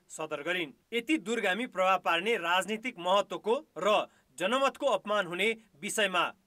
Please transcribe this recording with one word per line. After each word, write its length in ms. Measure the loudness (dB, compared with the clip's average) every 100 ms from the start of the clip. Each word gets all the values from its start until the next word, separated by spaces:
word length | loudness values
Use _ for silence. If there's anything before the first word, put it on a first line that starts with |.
| _
सदर 320 | -10 -8 -6
गरिन्। 300 | -4 -4 -4 -10 _
यति 240 | -4 0 -2
दूरगामी 480 | 0 -2 0 -2 -4
प्रभाव 340 | 0 2 4
पार्ने 380 | 2 2 2 0
राजनीतिक 580 | 2 0 0 -4 -6 -6
महत्त्वको 640 | 2 2 2 -4 -2 -2 -2 -4
र 280 | 2 2 0 _ _ -6
जनमतको 480 | -2 2 0 0 0
अपमान 420 | -2 0 -2 -2
हुने 300 | 0 -2 -2 _ _
विषयमा 520 | -6 -2 0 2 0 -4